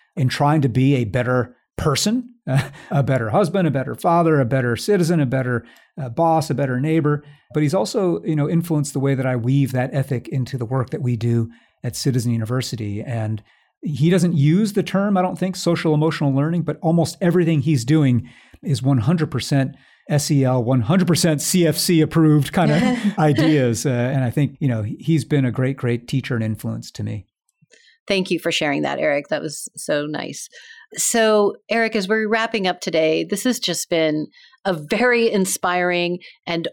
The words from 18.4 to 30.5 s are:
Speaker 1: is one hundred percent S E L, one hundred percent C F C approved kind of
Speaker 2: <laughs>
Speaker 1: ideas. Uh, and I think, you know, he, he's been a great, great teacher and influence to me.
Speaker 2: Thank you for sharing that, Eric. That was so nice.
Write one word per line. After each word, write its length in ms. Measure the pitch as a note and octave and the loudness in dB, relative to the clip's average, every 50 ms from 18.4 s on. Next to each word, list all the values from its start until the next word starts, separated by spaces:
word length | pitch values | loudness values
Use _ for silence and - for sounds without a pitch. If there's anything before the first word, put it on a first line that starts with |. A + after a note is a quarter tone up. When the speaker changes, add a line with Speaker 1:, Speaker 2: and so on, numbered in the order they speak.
| - _ - - | -20 _ -20 -10
Speaker 1:
is 220 | - G#3 C#3 G#2+ C3 | -4 -4 -2 0 0
one 140 | C#3 C#3+ B2+ | 2 2 2
hundred 340 | G#2 C#3+ F3+ E3+ D#3 - | 2 2 0 0 0 -2
percent 440 | - A#2+ - - C#3+ C#3 C3+ C3 - - _ _ _ _ _ - | -4 -4 -4 0 0 0 0 -2 -4 -12 _ _ _ _ _ -2
S 200 | E3 C#3+ D3 - | -2 0 0 2
E 140 | D#3 C#3 C3+ | 2 2 2
L, 180 | B2+ B2+ B2+ | 2 2 0
one 200 | A#2 A#2 C3 B2+ | 0 2 2 0
hundred 260 | A2 - E3+ G3 D3+ E3+ | 2 2 2 2 2 2
percent 340 | E3+ - - E3+ D#3 C#3+ | 2 2 2 2 0 0
C 240 | - - - F#3 E3+ | 0 0 2 2 2
F 120 | D#3 C#3+ - | 2 2 0
C 240 | - - F3 D#3+ | 0 2 4 4
approved 500 | D#3+ D#3 - E3 D#3+ D#3 D3+ D3+ C3+ - | 2 2 4 4 4 6 6 4 2 2
kind 200 | - G3+ E3 D3 | 0 0 2 2
of 460 | D3 D#3 B3+ B3+ B3 A#3 - G#3 - - | 2 2 2 2 0 0 0 -2 0 2
Speaker 2:
<laughs> 0 | |
Speaker 1:
ideas. 680 | D#3+ D#3 D3 - - D#4+ D#3 D3 B2+ A#2+ A2+ - - | 2 2 4 4 4 4 4 4 2 2 0 0 -2
Uh, 40 | D3+ | -2
and 340 | B2+ A#2+ A#2+ B2+ C#3+ C#3 C3 | 0 0 0 0 0 0 -2
I 60 | A#2+ | -2
think, 280 | - C#3+ C#3+ - - - | 0 0 0 -2 -2 -2
you 80 | D#3 C3+ | -2 -2
know, 160 | A#2+ A2 G#2+ | -2 -2 -4
he, 140 | A2 - - | -6 -8 -6
he's 240 | - D3+ E3 D3+ - | -2 0 0 0 0
been 220 | - D#3 D3 C3 | 0 0 0 2
a 60 | B2 | 0
great, 260 | A2+ - B2+ C3 C#3 - | 0 0 -2 -2 -2 -2
great 300 | - A#2+ A#2+ A#2 - - | -2 -2 -2 -2 -4 -4
teacher 280 | - C3 - - C3 | -4 -4 -2 -2 -2
and 80 | A2+ A2 | -2 -2
influence 480 | A2 G#2+ G#2+ - A#2 A2+ A#2 A#2+ - | -2 -4 -4 -6 -8 -8 -8 -10 -12
to 120 | - - G#2 | -10 -10 -8
me. 220 | G#2+ A2 - F#2+ _ _ _ _ _ _ _ _ _ _ - _ _ _ _ _ | -8 -8 -8 -10 _ _ _ _ _ _ _ _ _ _ -20 _ _ _ _ _
Speaker 2:
Thank 240 | - G3+ F#3+ F#3 - | -4 -2 -2 -2 -2
you 80 | F#3 D#3 | -2 -2
for 140 | - E3+ | -2 -2
sharing 300 | E3 - D#3+ D3 C#3+ D3 | -2 -2 -2 -2 -2 -2
that, 180 | D3+ C#3 C#3 C#3+ | -2 -4 -4 -2
Eric. 300 | - D3+ C#3+ C#3+ C#3+ - | -2 0 0 -2 -2 -4
That 120 | D#3 C#3+ | -6 -6
was 280 | D#3 D#3 D3 - - - _ D3+ | -6 -6 -10 -10 -14 -14 _ -12
so 280 | - - D#3 D3 D3 | -6 -4 -4 -4 -4
nice. 440 | D3+ D3+ D3+ - - - - - - | -4 -6 -8 -8 -10 -12 -14 -14 -18